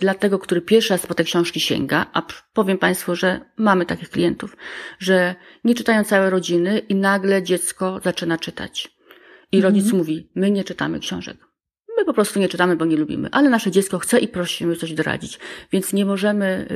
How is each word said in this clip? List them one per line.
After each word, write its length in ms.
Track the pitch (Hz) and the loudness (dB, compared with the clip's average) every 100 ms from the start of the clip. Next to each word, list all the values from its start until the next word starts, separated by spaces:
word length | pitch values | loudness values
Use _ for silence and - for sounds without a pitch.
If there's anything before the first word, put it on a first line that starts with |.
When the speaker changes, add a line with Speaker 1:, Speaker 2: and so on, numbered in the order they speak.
Speaker 1:
dla 140 | 190 | -2
tego, 240 | 190 202 190 | 0 0 0
który 220 | - 175 | 0 -2
pierwszy 300 | 170 220 220 | 4 4 4
raz 120 | 180 - | 0 -2
po 80 | |
te 100 | 170 | -4
książki 360 | 165 - 170 - | 0 0 0 -2
sięga, 460 | - - 135 151 - | -2 -2 0 -2 -2
a 100 | - | -4
p-, 120 | - - - | -6 -10 -6
powiem 260 | - 190 190 | -2 0 2
Państwu, 360 | 180 185 - | 0 0 -2
że 260 | 175 190 185 - - | -2 0 -2 -6 0
mamy 300 | 214 185 175 | 2 2 2
takich 240 | 170 - | -4 -6
klientów, 460 | - 175 - - - - - - - | -2 0 -2 -8 -14 -16 -14 -16 -4
że 360 | 180 185 180 185 - - | 2 4 2 -2 -14 -2
nie 100 | 226 | 0
czytają 300 | 240 226 220 | 2 2 2
całe 260 | 208 196 190 | 4 2 4
rodziny 480 | 185 175 175 175 214 | 2 2 0 2 0
i 160 | - | 0
nagle 480 | 196 196 196 196 196 | 0 2 2 2 0
dziecko 580 | 175 180 - - 185 190 | 2 -2 -2 -4 -4 -2
zaczyna 340 | 185 170 170 165 | -4 -2 -2 -4
czytać. 520 | - - 196 - - _ - - - - _ | -6 -10 -12 -10 -12 _ -20 -20 -20 -20 _
I 40 | 190 | 2
Speaker 2:
Mhm. 180 | 190 | 4
Speaker 1:
rodzic 180 | 202 202 | 4 4
mówi: 380 | 190 156 160 - | 2 0 -4 -6
"My 160 | 180 196 | -2 0
nie 140 | 202 | 0
czytamy 360 | 185 175 151 160 | -2 -6 -6 -6
książek. 360 | - - - - _ _ _ _ - 453 | -8 -8 -10 -16 _ _ _ _ -4 -2
My 60 | |
po 100 | 381 | 0
prostu 260 | 233 202 202 | 2 0 0
nie 80 | 185 | 0
czytamy, 280 | 175 180 165 | 2 0 2
bo 80 | |
nie 120 | 165 156 | 0 0
lubimy, 320 | 151 - 147 | -2 -4 -2
ale 180 | - 285 | 2 4
nasze 200 | 233 202 | 4 2
dziecko 280 | 180 196 180 | 0 0 -2
chce 200 | - 240 | 0 0
i 100 | 220 | 0
prosimy 480 | 180 175 - 170 165 | -4 -6 -4 -4 -4
coś 160 | 165 | -4
doradzić". 460 | 156 151 139 - - - - - | -4 -4 -4 -8 -14 -16 -18 -4
Więc 200 | 190 190 | -2 0
nie 120 | 196 196 | 0 0
możemy, 600 | 196 208 208 190 185 - | 0 0 0 -2 -2 -4